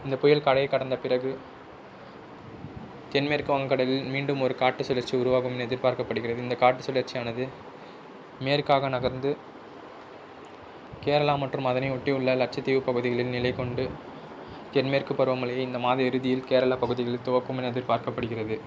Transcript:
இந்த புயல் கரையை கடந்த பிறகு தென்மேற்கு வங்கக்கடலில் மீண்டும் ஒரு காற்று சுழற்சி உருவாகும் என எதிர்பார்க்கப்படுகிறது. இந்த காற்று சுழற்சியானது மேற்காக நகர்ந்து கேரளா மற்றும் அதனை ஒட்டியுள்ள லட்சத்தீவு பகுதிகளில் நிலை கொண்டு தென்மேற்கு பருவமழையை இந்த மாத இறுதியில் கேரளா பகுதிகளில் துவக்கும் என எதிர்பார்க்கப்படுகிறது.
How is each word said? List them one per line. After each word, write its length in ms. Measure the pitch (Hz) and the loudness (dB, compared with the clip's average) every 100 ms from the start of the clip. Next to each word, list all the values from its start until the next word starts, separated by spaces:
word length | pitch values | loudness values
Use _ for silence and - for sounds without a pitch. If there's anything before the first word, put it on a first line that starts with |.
இந்த 120 | 139 135 | -4 4
புயல் 240 | 147 147 143 | 6 6 6
கரையை 220 | 135 139 | 4 4
கடந்த 260 | 131 131 123 | 0 0 -2
பிறகு 280 | - 127 131 135 - - - - - - - - - - - - - - - - - | 0 0 0 -6 -12 -18 -18 -20 -20 -18 -18 -18 -18 -18 -16 -14 -14 -14 -14 -16 -2
தென்மேற்கு 380 | 143 143 147 143 | 0 2 0 2
வங்கக்கடலில் 520 | 139 135 135 127 135 127 | 0 2 2 4 2 0
மீண்டும் 300 | 135 139 139 | -2 0 0
ஒரு 100 | 127 120 | 0 4
காற்று 220 | 127 127 135 | 2 2 0
சுழற்சி 260 | 127 120 131 | 0 2 0
உருவாகும் 320 | 123 127 127 123 | 4 4 2 -4
என 100 | 117 | -2
எதிர்பார்க்கப்படுகிறது. 720 | 123 127 123 117 113 117 117 123 | 2 2 0 -2 -2 -2 -2 -2
இந்த 100 | 120 | 4
காற்று 200 | 123 131 - | 4 4 0
சுழற்சியானது 600 | 131 123 127 120 117 131 - - - - - - - - - 131 | -2 0 -4 -4 -4 -4 -6 -16 -16 -18 -18 -18 -18 -18 -6 2
மேற்காக 420 | 143 147 139 139 127 | 2 4 4 4 0
நகர்ந்து 360 | 127 127 139 147 - - - - - - - - - - - - - - - - | 0 0 -2 -2 -8 -18 -16 -16 -16 -18 -18 -18 -18 -18 -18 -18 -18 -18 -16 -6
கேரளா 300 | - 147 147 143 | 2 4 4 2
மற்றும் 260 | 139 139 131 | -2 -2 0
அதனை 200 | 127 135 127 | 0 0 -2
ஒட்டியுள்ள 360 | 113 135 127 127 | 0 2 2 2
லட்சத்தீவு 400 | 120 - 131 131 131 | 2 0 2 2 2
பகுதிகளில் 460 | 120 123 120 123 123 | 0 0 0 0 0
நிலை 160 | 123 - | 0 0
கொண்டு 240 | 123 - 104 - - - - - - - - | -4 -2 -4 -6 -14 -14 -14 -14 -14 -14 0
தென்மேற்கு 400 | 139 131 139 135 | 2 4 0 0
பருவமழையை 480 | 139 131 127 123 127 127 | 2 2 2 0 -2 -2
இந்த 100 | 123 123 | 0 2
மாத 120 | 131 127 | 4 4
இறுதியில் 360 | 127 127 131 131 | 2 2 0 4
கேரளா 260 | 127 127 127 | 4 6 2
பகுதிகளில் 420 | 117 120 120 120 131 | 0 0 0 -2 2
துவக்கும் 320 | 127 127 131 | 2 2 -4
என 100 | 123 | -2
எதிர்பார்க்கப்படுகிறது. 840 | 123 123 117 131 120 117 113 110 110 | -2 2 0 0 -4 -4 -2 -4 -4